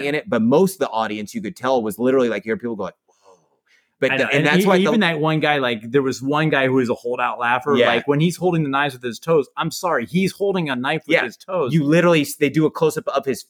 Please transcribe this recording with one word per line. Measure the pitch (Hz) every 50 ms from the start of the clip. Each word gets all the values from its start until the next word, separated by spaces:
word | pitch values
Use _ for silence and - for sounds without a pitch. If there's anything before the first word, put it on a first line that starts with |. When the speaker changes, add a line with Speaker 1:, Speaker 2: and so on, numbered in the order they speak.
| 135
Speaker 1:
know. |
Speaker 2:
in | 143 147
it, | 151 - 101
but | 123 113
most | 110 117 139 165 196 190 -
of | -
the | 135 -
audience | 110 110 110 104 107 107 104 - -
you | 113
could | 95 101 92
tell | - 123 127 135 123 107
was | 110 92 -
literally, | 123 131 131 135 123 117
like, | 104 104 -
you | 110
hear | 110
people | 95 117 120 113
go | 101 95
like, | 87 - _ _
"Whoa." | _ _ _ _ - _ _ _ _ _ _ _ _ _ _ _ _ _ _
But | 135 131
Speaker 1:
I | 135
Speaker 2:
the, | 135 123
Speaker 1:
know. | 107
Speaker 2:
and | - 143
Speaker 1:
And | 156
Speaker 2:
that's | 147 151 180 -
Speaker 1:
e-, |
Speaker 2:
why | 196 185
the | 180 196
Speaker 1:
even | - - 220
that | 190 170 165 147
one | 156 160 156 156
guy, | 151 151 147
like, | 139 127 120 120 107 113 117
there | 120 143
was | 131 135 123 107
one | 127 139 147 151 160 156
guy | 151 139 131
who | 131 127
was | 135 123 113
a | 113
holdout | - - 120 123 123 120 120 113 120
laugher. | 120 120 123 127 - 147 139
Speaker 2:
Yeah. | 120 117
Speaker 1:
Like, | 117 120 120 -
when | 143 143 143
he's | 160 180 165
holding | - 175 180 170 165 151
the | 139
knives | 139 139 147 143 127
with | 123 123
his | 120 107 -
toes, | - 165 165 151 127 - _
I'm | 143 156 160
sorry, | - - 190 175 156 156 165
he's | - 165 185 196 180
holding | - - 202 202 190 185 165 143
a | 127
knife | 123 127 143 160 - -
with | 143 160
Speaker 2:
Yeah. | 160 -
Speaker 1:
his | - -
toes. | - - - 190 175 143 123 147
Speaker 2:
You | 165 139
literally | 143 160 175 170 175 170 156
s-, | 139 - -
they | - 147 139
do | 120 156 156
a | 147
close-up | - - 160 156 - - - -
of | 123 139 -
his | 135 120 - -